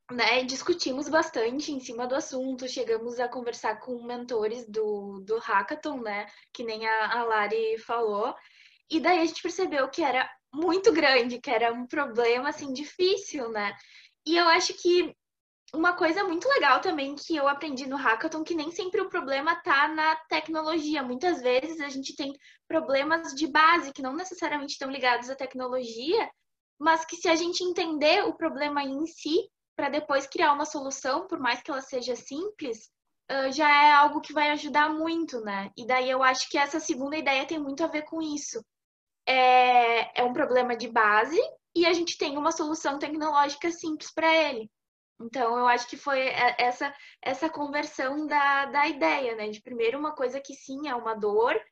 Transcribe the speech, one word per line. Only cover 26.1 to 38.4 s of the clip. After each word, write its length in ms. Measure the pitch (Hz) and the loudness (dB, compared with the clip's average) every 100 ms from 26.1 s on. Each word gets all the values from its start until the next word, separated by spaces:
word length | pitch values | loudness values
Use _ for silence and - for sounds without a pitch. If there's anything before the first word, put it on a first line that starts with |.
| 427 - - _ _ _ - | 0 0 -8 _ _ _ -2
mas 240 | 311 320 - | 2 2 0
que 120 | 339 | -2
se 100 | 359 | 2
a 80 | 330 | 2
gente 280 | 349 349 | 0 -2
entender 600 | 359 349 330 302 302 392 339 | -2 -2 -2 2 4 4 2
o 80 | - | 0
problema 480 | - 254 294 285 | -4 -2 -2 -2
em 220 | 269 277 320 | -4 -4 -6
si, 420 | - 302 349 - _ _ - | -6 -2 -2 -2 _ _ -4
pra 140 | 285 | -2
depois 380 | 302 302 277 - | -2 0 -2 -2
criar 260 | 359 311 | 2 2
uma 120 | 285 302 | 2 0
solução, 600 | 302 269 - 262 302 381 | -6 -8 -6 -2 -4 -4
por 120 | 320 | -4
mais 220 | 247 247 | -2 -2
que 80 | - | -4
ela 100 | 269 | -8
seja 340 | - 254 240 233 | -6 -6 -4 -6
simples, 760 | - 277 415 - 277 220 - _ _ _ - | -8 -8 -8 -8 -8 -10 -14 _ _ _ -6
ah, 220 | 269 269 | -2 -2
já 180 | 277 294 | 2 4
é 220 | 294 294 | 8 8
algo 300 | 285 294 294 | 8 6 2
que 120 | - | -4
vai 180 | 302 294 | 0 2
ajudar 380 | 294 302 294 311 | 0 0 2 2
muito, 520 | 311 320 330 320 240 | 0 -2 -2 -4 -6
né? 300 | 214 196 202 - | -6 -6 -8 -8
E 80 | 226 | 0
daí 240 | 254 254 | 0 2
eu 140 | 262 | 2
acho 260 | 262 262 - | 2 2 0
que 80 | 294 | 0
essa 220 | 277 - | 0 -2
segunda 380 | - 254 277 311 | -4 -4 -4 -2
ideia 280 | 285 269 277 | 0 0 0
tem 140 | 320 | -4
muito 240 | 277 277 | -4 -2
a 40 | 320 | -2
ver 160 | 302 | -4
com 180 | 302 330 | -6 -6
isso. 420 | 311 294 | -6 -6